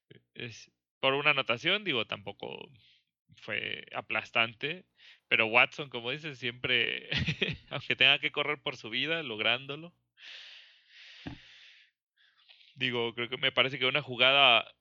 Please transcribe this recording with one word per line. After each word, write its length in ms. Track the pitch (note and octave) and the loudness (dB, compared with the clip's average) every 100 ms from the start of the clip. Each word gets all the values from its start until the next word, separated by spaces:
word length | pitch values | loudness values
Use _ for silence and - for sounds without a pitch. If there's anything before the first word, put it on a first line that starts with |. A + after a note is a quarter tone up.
| _ - _ | _ -20 _
Es, 360 | - A#2+ A2 - _ _ _ | -14 -14 -14 -20 _ _ _
por 140 | C3+ | 0
una 160 | C#3 D3 | 2 2
anotación, 540 | C#3+ C3 A#2 D3+ G3+ | 0 0 -2 0 -2
digo, 220 | G3+ B2+ G#2+ | -2 -2 -2
tampoco 640 | G#2+ G2 - - - - C3 _ _ _ _ _ - | -6 -10 -12 -12 -12 -16 -20 _ _ _ _ _ -18
fue 480 | - G#2 G2+ - - | -6 -4 -4 -8 -8
aplastante, 920 | - A#2 A2 - A#2+ A2+ A#2 C#3 F3+ _ _ - - _ | -10 -4 -4 -2 0 0 -2 -8 -8 _ _ -20 -20 _
pero 180 | A2+ A2+ | 2 4
Watson, 440 | A#2 C3+ - C#3+ | 4 4 0 -10
como 220 | B2 A#2 | -8 -6
dices, 260 | D3 D#3+ B2+ | -6 -8 -8
siempre, 720 | B2 B2 B2+ B2 A2+ - - | -8 -6 0 2 2 -2 -4
<laughs> 580 | C3 - - F3+ - - | -2 -2 -2 -4 -4 -8
aunque 260 | C3+ - - | -10 -4 4
tenga 240 | C3 C#3+ | 4 4
que 100 | D3 | 0
correr 300 | D3 C#3+ D3 | -2 -2 -2
por 140 | - B2 | -6 -10
su 140 | A#2 | -8
vida, 320 | A#2+ C#3 E3 | -4 -2 -4
lográndolo. 680 | C#3+ G#2+ A2 A#2+ C3+ C#3+ E3+ _ _ _ - - - - - _ _ - - - - - - - - - _ _ _ _ _ _ _ - - C#3+ | -4 -2 0 0 -4 -12 -12 _ _ _ -20 -18 -18 -20 -20 _ _ -20 -20 -16 -14 -14 -20 -20 -20 -20 _ _ _ _ _ _ _ -20 -20 -4
Digo, 380 | C3 A#2+ A#2 | -2 0 -2
creo 140 | A#2 A#2 | -4 -6
que 80 | B2 | -2
me 160 | C3 | 0
parece 260 | C3 B2+ C3 | 2 0 2
que 80 | B2+ | 0
una 160 | C#3 | 0
jugada 720 | C3+ A#2+ B2+ C#3 C3+ A#2 - - | -4 4 6 8 8 6 2 -14